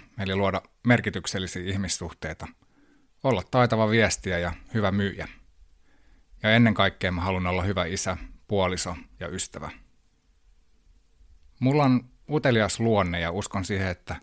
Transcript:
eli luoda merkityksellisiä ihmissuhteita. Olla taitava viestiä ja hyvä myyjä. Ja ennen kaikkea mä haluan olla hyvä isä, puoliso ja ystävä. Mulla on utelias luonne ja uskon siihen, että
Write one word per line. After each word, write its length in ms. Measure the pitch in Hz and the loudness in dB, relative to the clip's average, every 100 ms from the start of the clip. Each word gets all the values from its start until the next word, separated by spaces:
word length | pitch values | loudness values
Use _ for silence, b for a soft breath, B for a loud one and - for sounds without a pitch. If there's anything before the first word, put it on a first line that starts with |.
| - - | -12 -8
eli 180 | 98 95 | -4 0
luoda 260 | 98 92 - _ 120 | 0 -2 -6 _ 2
merkityksellisiä 760 | 120 107 95 - 98 92 - | 2 2 -6 -6 -6 -6 -8
ihmissuhteita. 840 | 92 98 92 - 87 - - - - - b b b b b b | -6 -4 -4 -6 -8 -10 -10 -10 -14 -18 b b b b b b
Olla 200 | 135 107 - | -2 -2 0
taitava 380 | 131 120 110 110 | 2 2 2 2
viestiä 500 | 113 104 - 95 87 | 4 4 0 -2 -2
ja 140 | 87 85 - | -4 -6 -6
hyvä 180 | 117 101 | -2 0
myyjä. 360 | 101 101 92 - - - _ - _ _ _ _ - _ - | 0 -2 -4 -12 -14 -20 _ -20 _ _ _ _ -20 _ -4
Ja 80 | 107 | 4
ennen 220 | 113 117 | 6 6
kaikkea 380 | 104 98 - 95 | 4 0 0 -4
mä 100 | 90 | -2
haluan 260 | 90 92 90 | -2 -2 0
olla 160 | 90 | -2
hyvä 220 | 90 95 87 | 0 -2 -2
isä, 320 | 95 - 87 - - - | -4 -4 -6 -10 -18 -4
puoliso 480 | 101 92 90 95 85 - - | 0 0 -2 -6 -10 -14 -14
ja 80 | 87 | -10
ystävä. 420 | 90 - - 76 - - _ _ _ _ _ _ _ _ _ _ _ _ _ - - - _ | -8 -10 -10 -14 -14 -20 _ _ _ _ _ _ _ _ _ _ _ _ _ -20 -20 -20 _
Mulla 240 | 123 147 | 2 4
on 260 | 139 127 - _ - | 4 4 0 _ -4
utelias 500 | 151 147 120 104 - | 0 4 4 2 2
luonne 400 | 113 104 90 87 | 2 4 2 0
ja 120 | 85 | -2
uskon 340 | 87 - 98 92 | -4 -4 -4 -4
siihen, 220 | 98 95 | -2 -2
että 280 | 90 - 82 | -6 -10 -14